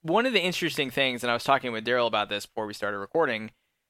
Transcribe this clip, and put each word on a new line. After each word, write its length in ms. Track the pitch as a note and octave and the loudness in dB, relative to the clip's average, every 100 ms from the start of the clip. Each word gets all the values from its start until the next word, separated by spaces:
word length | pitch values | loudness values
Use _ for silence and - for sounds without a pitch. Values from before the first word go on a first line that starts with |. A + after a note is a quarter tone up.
one 220 | D#3+ G3+ | 0 2
of 80 | B3+ | 4
the 100 | G#3+ | 2
interesting 480 | F3+ E3+ E3 D3 C3 | 0 0 -2 -2 -2
things, 340 | C3+ C3+ A#2+ | 0 0 0
and 60 | B2 | -2
I 40 | |
was 80 | A#2 | 0
talking 300 | - C3+ B2 | 4 2 2
with 120 | A2+ | -4
Daryl 220 | A2 B2 A#2 | 0 2 2
about 220 | G#2+ G2+ | 2 0
this 180 | G2+ - | -4 -6
before 200 | - G#2+ | -6 -6
we 80 | |
started 240 | G2+ G#2 G2+ | -4 -4 -4
recording, 520 | G2 E3 D3+ A2 A2 - _ _ | -4 0 0 0 -6 -16 _ _